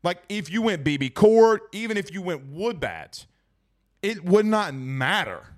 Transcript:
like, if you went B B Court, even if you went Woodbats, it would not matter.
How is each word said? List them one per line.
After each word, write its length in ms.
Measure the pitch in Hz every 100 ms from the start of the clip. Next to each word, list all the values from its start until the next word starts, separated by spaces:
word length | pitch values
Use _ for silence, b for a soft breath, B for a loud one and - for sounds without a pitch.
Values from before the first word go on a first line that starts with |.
like, 200 | 175 180 _
if 240 | 208 151
you 80 | 202
went 240 | 226 175
B 140 | 139 143
B 100 | 135
Court, 540 | - 214 226 226 214 -
even 240 | 202 226 208
if 160 | 156
you 80 | 175
went 240 | 180 156 135
Woodbats, 760 | 151 220 185 123 82 - - - _ _ _ _ _ _ _
it 200 | 196 220
would 220 | 175 202
not 300 | 214 214 190
matter. 720 | 135 131 135 131 202 131 87 -